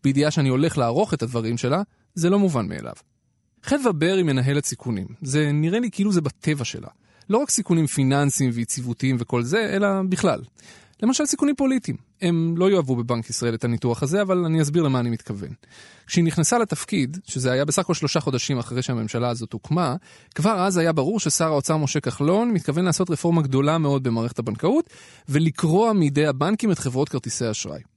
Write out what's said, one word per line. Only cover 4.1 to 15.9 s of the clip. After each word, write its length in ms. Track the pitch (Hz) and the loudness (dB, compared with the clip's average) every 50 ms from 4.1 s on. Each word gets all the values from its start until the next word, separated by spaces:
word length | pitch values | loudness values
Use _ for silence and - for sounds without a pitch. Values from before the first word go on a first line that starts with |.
| 190 | 2
היא 100 | 190 180 | 2 2
מנהלת 400 | 156 135 131 127 135 143 147 143 | 2 2 2 2 2 0 0 -2
סיכונים. 420 | - - - - 127 117 95 95 - 117 - | -4 -10 -8 -6 -6 -4 -4 -6 -8 -12 -12
זה 300 | - 131 135 151 151 147 | -8 -2 0 0 2 2
נראה 280 | 143 147 151 165 185 233 | 2 2 0 0 0 0
לי 100 | 247 226 | -2 -2
כאילו 200 | - - 196 214 | -2 0 0 2
זה 100 | 196 175 | 2 0
בטבע 440 | 151 139 - _ - 160 151 143 120 | 0 -2 -6 _ -2 -2 -2 -2 -4
שלה. 220 | - - - - - _ _ _ _ _ _ - - | -8 -8 -10 -14 -16 _ _ _ _ _ _ -4 0
לא 80 | 196 | 0
רק 120 | 240 294 - | 0 2 0
סיכונים 380 | - - 208 - 180 165 156 | -2 -2 0 2 2 2 2
פיננסיים 640 | 143 - - 135 131 135 139 143 143 - - 139 127 117 | 0 2 2 2 2 4 2 2 0 0 0 0 0 0
ויציבותיים 600 | 117 117 - - - 123 123 117 _ - 131 131 120 | -2 -4 -6 -6 -6 -6 -6 -6 _ -2 0 0 0
וכל 240 | 120 _ - 120 120 | -2 _ -2 -2 0
זה, 260 | 123 165 220 220 202 - | 0 0 0 0 0 0
אלא 140 | 196 202 202 196 190 190 190 | 0 2 2 0 0 0 -2
בכלל. 320 | 185 - - 185 131 - 120 - _ _ - - - - - _ _ _ - | -2 0 2 0 0 0 -6 -14 _ _ -20 -20 -20 -20 -20 _ _ _ 0
למשל 220 | 226 262 - 302 | 0 2 2 0
סיכונים 300 | 285 - - 294 285 294 | -2 0 0 0 0 2
פוליטיים. 420 | - 277 262 262 254 - - 131 - - _ _ _ | 2 0 0 0 0 -2 -4 -8 -8 -10 _ _ _
הם 340 | 190 180 170 165 165 165 165 | 0 0 2 2 0 0 0
לא 140 | 165 180 196 | 2 2 4
יאהבו 240 | 202 185 147 131 131 | 4 2 2 0 0
בבנק 340 | 120 117 117 120 117 113 - | -2 0 -2 -2 -4 -4 -6
ישראל 240 | 107 - 123 120 113 | -6 -2 -2 -2 -2
את 100 | 113 - | 0 -2
הניתוח 400 | 120 117 113 - 123 117 - 151 | -2 -2 0 0 0 0 0 -2
הזה, 180 | 135 165 202 | -2 0 0
אבל 240 | 208 185 185 180 175 | 0 0 0 0 2
אני 160 | 160 160 160 | 2 2 2
אסביר 220 | 156 143 147 175 165 | 2 2 2 2 2
למה 160 | 143 131 127 | 2 2 0
אני 100 | 120 120 | 0 -2
מתכוון. 400 | 117 110 - - 107 101 95 71 - _ _ _ - - - - | -4 -6 -6 -10 -10 -10 -10 -12 -14 _ _ _ -20 -20 -20 -20